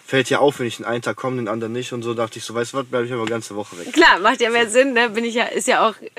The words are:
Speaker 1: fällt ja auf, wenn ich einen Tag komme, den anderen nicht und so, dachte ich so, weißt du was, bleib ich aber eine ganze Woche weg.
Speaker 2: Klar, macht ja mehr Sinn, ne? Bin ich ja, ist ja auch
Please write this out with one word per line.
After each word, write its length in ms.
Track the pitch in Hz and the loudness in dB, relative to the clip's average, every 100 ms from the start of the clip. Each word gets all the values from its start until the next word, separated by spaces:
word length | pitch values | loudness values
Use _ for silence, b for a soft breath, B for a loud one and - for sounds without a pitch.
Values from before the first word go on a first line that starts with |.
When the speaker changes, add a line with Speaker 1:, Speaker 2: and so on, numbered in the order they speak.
Speaker 1:
fällt 240 | - 135 123 | -2 0 2
ja 100 | 131 | 4
auf, 180 | 139 139 | 2 2
wenn 80 | 120 | -4
ich 180 | - | -4
einen 160 | 113 120 | -4 -4
Tag 140 | 120 107 | -4 -4
komme, 200 | 131 127 | -4 -4
den 100 | 107 | -4
anderen 260 | 113 113 | -4 -4
nicht 200 | 120 123 | -6 -6
und 100 | 123 | -6
so, 100 | 117 | -4
dachte 280 | 117 113 117 | -4 -4 -6
ich 40 | |
so, 80 | - | -8
weißt 180 | 117 117 | -4 -4
du 60 | 135 | -4
was, 80 | 127 | -4
bleib 180 | 127 | -4
ich 80 | 120 | -2
aber 80 | 127 | -4
eine 80 | 110 | -4
ganze 240 | 117 - | -4 -6
Woche 240 | 104 104 87 | -8 -10 -10
weg. 140 | 87 | -2
Speaker 2:
Klar, 260 | 247 320 196 | 4 6 6
macht 220 | 208 262 | 4 2
ja 100 | 233 | 2
mehr 180 | 233 233 | 2 4
Sinn, 260 | 233 277 | 4 4
ne? 160 | 240 240 | 4 2
Bin 140 | 208 | 0
ich 100 | 233 | -2
ja, 100 | 226 | 0
ist 240 | 214 - 233 | -2 -2 2
ja 200 | 175 214 | 4 2
auch 60 | 196 - | 0 -10